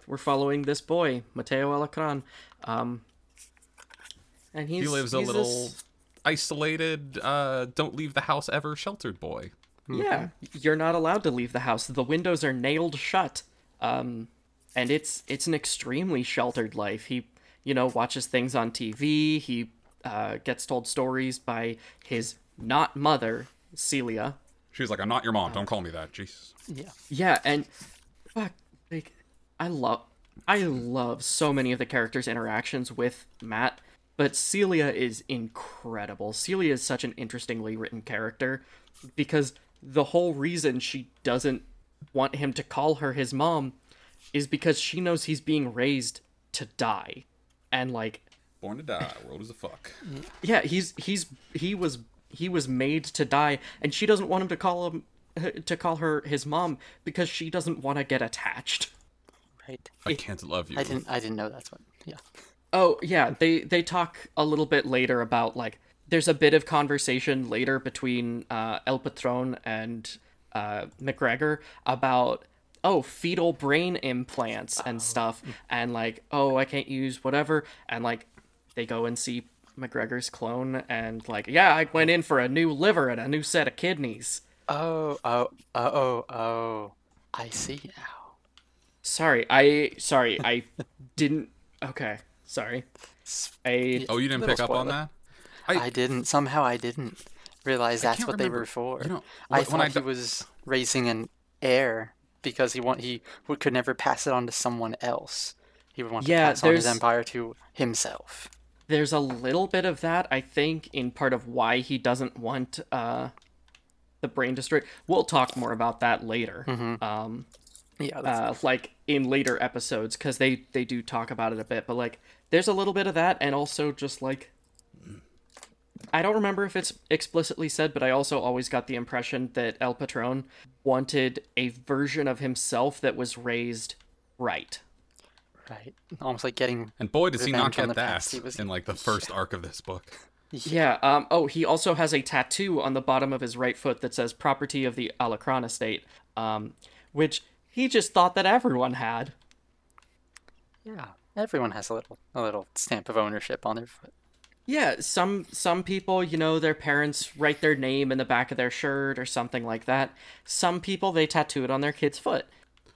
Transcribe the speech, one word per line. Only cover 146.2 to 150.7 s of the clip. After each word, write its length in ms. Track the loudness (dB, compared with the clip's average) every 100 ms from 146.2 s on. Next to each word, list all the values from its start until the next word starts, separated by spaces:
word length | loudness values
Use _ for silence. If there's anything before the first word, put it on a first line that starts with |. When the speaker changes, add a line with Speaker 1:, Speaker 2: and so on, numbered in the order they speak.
| _ -4
Speaker 1:
um, 380 | -2 -2 -4 -14 -20 -20 _
which 300 | 2 2 2 _ _ _
he 180 | -2 2
just 240 | 2 4
thought 220 | 6 6
that 100 | 6
everyone 500 | 4 4 4 2 0
had. 380 | 0 -2 -4 -6 -10 _ _ _ _ _ -20 _ _ _ -20 _ _ _